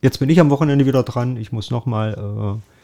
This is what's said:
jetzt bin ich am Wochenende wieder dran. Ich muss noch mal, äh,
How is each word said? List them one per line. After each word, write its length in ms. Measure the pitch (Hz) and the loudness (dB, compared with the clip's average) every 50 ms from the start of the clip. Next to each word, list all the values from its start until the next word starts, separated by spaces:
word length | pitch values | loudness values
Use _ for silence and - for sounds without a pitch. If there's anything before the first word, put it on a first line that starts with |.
jetzt 180 | - 131 - - | 2 0 0 2
bin 100 | 135 131 | 0 2
ich 100 | 165 180 | 4 4
am 100 | 170 147 | 6 4
Wochenende 340 | 143 135 160 147 139 139 139 | 4 2 2 2 2 2 2
wieder 180 | 135 131 131 123 | 4 2 2 0
dran. 320 | - - 123 120 127 127 | 0 -4 -4 -4 -4 -4
Ich 160 | 117 110 - | -6 -8 -8
muss 200 | - 110 104 - | -6 -8 -6 -4
noch 140 | 127 120 - | -6 -4 -4
mal, 280 | 131 113 107 110 110 104 | -2 -2 -2 -2 -4 -4
äh, 460 | - 104 101 104 107 104 101 101 110 104 _ _ _ | -6 -8 -8 -6 -4 -4 -4 -4 -6 -10 _ _ _